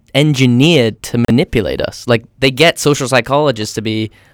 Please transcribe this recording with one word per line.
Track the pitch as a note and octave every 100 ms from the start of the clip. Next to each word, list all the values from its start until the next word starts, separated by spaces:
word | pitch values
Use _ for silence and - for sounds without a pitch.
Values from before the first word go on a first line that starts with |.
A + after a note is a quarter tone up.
| _
engineered | C3+ D3+ C3 B2+ A#2+ D#3 D#3+ A2+ -
to | - A#2+ A#2+
manipulate | A#2 F#3 A#2+ D#2+ C#2
us. | - - -
Like, | A#2 - _
they | C3+
get | C3 E3 -
social | D3 C#3+ B2+
psychologists | B2+ A#2 C#3+ D3+ A2 G#2+ -
to |
be, | A2 A2 A2 - _